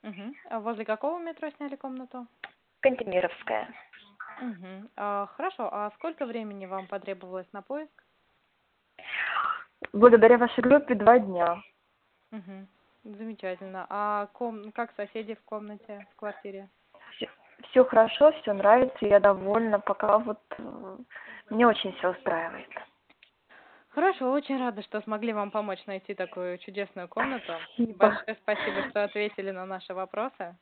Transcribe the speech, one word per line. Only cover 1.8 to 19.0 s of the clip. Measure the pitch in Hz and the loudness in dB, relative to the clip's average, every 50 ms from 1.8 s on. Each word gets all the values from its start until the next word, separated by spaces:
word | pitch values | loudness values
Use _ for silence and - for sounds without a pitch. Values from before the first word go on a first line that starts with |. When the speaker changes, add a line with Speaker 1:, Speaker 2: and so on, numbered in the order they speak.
| - 269 254 254 262 247 - 254 240 233 _ _ - - _ _ _ _ _ _ | -14 -14 -12 -12 -14 -14 -16 -18 -18 -18 _ _ -20 -20 _ _ _ _ _ _
Speaker 2:
Кантемировская. | - 269 254 - - 202 185 180 185 170 - - - - - 107 - - 240 - - _ _ - _ _ 202 _ - - - - | 0 0 0 0 -6 -2 -2 0 0 0 -4 -6 -8 -6 -4 -4 -4 -8 -12 -20 -20 _ _ -20 _ _ _ _ -20 -18 -14 -12
Speaker 1:
Мгм. | 262 247 214 175 180 185 190 190 202 - _ | -10 -10 -10 -12 -14 -16 -16 -16 -18 -18 _
А, | - 202 208 202 202 202 196 - | -8 -6 -4 -4 -4 -6 -6 -8
хорошо. | _ 294 381 381 _ 240 190 | _ -8 -8 -6 _ -8 -8
А | - 208 208 208 202 | -6 -6 -8 -8 -8
сколько | _ - 330 330 320 294 | _ -10 -10 -8 _ -8
времени | 240 226 233 220 214 202 196 190 | -8 -6 -8 -8 -8 -12 -12 -12
вам | 185 190 190 190 180 | -10 -10 -10 -8 -8
потребовалось | - 196 190 202 196 185 185 185 185 185 185 _ - | -10 -10 -8 -10 -10 -10 -10 -12 -12 -12 -12 _ -16
на | 202 | -18
поиск? | 196 _ 269 294 311 302 _ _ _ _ _ _ _ _ _ _ _ _ _ _ _ _ _ _ _ _ _ - - - - - - - - - - - - - - _ _ _ - - - | -12 _ -10 -10 -10 -12 _ _ _ _ _ _ _ _ _ _ _ _ _ _ _ _ _ _ _ _ _ -20 -16 -10 -8 -6 -6 -4 -4 -4 -4 -4 -4 -6 -10 _ _ _ -16 -8 0
Speaker 2:
Благодаря | 208 214 247 226 233 220 226 240 240 | 6 8 8 10 10 8 8 8 6
вашей | 240 233 - - | 4 -2 -2 -2
группе | 220 247 277 294 294 - 254 | 2 4 4 4 4 2 -2
два | 208 202 220 233 247 | 4 6 6 6 6
дня. | 214 196 185 175 170 170 170 185 - _ _ _ _ _ _ _ _ _ _ _ _ _ | 4 0 -2 -2 0 0 -2 -4 -8 _ _ _ _ _ _ _ _ _ _ _ _ _
Speaker 1:
Мгм. | - 220 185 180 196 190 196 190 _ _ _ _ _ _ _ | -16 -16 -16 -16 -18 -18 -20 _ _ _ _ _ _ _ _
Замечательно. | 220 208 202 220 226 220 196 - 190 185 180 196 190 190 190 180 - | -20 -16 -14 -14 -14 -14 -10 -8 -10 -8 -8 -12 -14 -12 -12 -12 -8
А | - 202 208 208 208 208 202 202 _ | -6 -4 -2 -2 -2 -4 -4 -6 _
ком-, | - 247 233 226 214 208 220 | -8 -8 -8 -8 -10 -14 -14
как | 214 - 233 233 _ | -8 -8 -8 -8 _
соседи | - 208 202 _ 220 220 208 226 | -12 -12 -10 _ -12 -10 -10 -12
в | 214 _ | _ _
комнате, | _ 220 214 208 208 208 202 _ _ 208 202 202 _ _ | _ -12 -12 -12 -12 -16 -18 _ _ -18 -18 -18 _ _
в | _ | _
квартире? | - 208 202 - _ 202 196 196 196 196 _ _ _ _ _ - - - | -12 -12 -12 -12 _ -14 -14 -14 -16 -18 _ _ _ _ _ -20 -20 -20
Speaker 2:
Все, | - - - - - _ _ _ _ _ - - | -12 -12 -12 -12 -12 _ _ _ _ _ -20 2
все | - 254 254 | 6 6 6
хорошо, | 262 - 220 226 220 - - 285 302 302 311 | 8 8 6 6 6 6 8 8 8 8 6
все | - - 208 | -4 -4 -4
нравится, | 196 196 202 220 247 254 254 - - | 2 6 8 8 8 8 4 0 -4